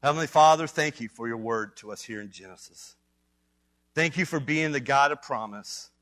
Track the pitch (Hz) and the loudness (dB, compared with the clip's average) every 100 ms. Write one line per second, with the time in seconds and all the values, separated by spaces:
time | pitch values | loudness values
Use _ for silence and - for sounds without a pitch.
0 | 143 156 156 156 156 156 156 - 151 - | 0 0 2 6 8 6 2 -2 -2 -2
1 | 113 - 117 117 110 113 107 - 104 104 | -12 -8 -8 -6 -4 -4 -4 -12 -14 -14
2 | - 107 104 92 95 90 - - - _ | -12 -12 -12 -18 -20 -20 -20 -20 -20 _
3 | _ _ _ _ _ _ _ _ _ - | _ _ _ _ _ _ _ _ _ -2
4 | 165 165 175 160 135 156 156 143 123 139 | -2 0 -4 -4 -2 -2 0 -2 2 4
5 | 143 147 - 123 110 104 101 - - _ | 4 2 -6 -6 -6 -12 -14 -16 -16 _